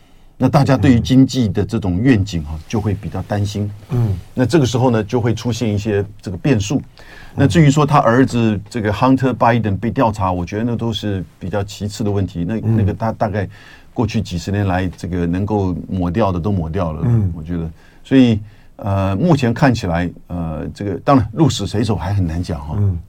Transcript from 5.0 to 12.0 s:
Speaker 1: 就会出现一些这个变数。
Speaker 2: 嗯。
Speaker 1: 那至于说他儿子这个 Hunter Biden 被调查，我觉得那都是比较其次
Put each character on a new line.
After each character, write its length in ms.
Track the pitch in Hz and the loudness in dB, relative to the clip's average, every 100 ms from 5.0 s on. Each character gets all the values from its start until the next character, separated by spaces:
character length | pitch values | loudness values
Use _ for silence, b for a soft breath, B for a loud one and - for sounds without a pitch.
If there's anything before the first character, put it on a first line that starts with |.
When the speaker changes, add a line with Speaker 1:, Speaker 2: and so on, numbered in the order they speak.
Speaker 1:
就 180 | 101 123 | 0 0
会 140 | 120 104 | 0 -2
出 160 | 120 | -4
现 200 | 113 117 | -4 -2
一 60 | 104 | -2
些 260 | 110 101 101 - | 0 -2 -2 -8
这 100 | - | -12
个 60 | 90 | -4
变 220 | 151 113 | 0 0
数。 180 | 98 147 | 0 -4
Speaker 2:
嗯。 60 | - - B B B - | -6 -16 B B B 0
Speaker 1:
那 100 | 139 | 2
至 160 | 180 | 6
于 80 | 147 | 6
说 160 | 151 143 | 6 4
他 140 | 135 | 4
儿 260 | 110 120 120 | 4 4 4
子 340 | 120 113 101 - | 2 0 0 -4
这 120 | 120 | -6
个 100 | 104 | -2
Hunter 440 | 101 131 131 131 117 | 2 2 4 2 2
Biden 420 | 120 120 110 95 | 2 2 0 -2
被 140 | 117 | -2
调 200 | - 117 | 0 0
查， 200 | 101 95 | 0 -2
我 140 | 90 87 | -2 -4
觉 120 | 104 | -4
得 60 | |
那 120 | 120 117 | -4 -4
都 160 | 117 | -4
是 320 | 104 107 95 85 - | -4 -4 -4 -6 -12
比 120 | 95 | -6
较 120 | 101 | -4
其 260 | 101 - 104 | -4 -6 -8
次 160 | 101 | -4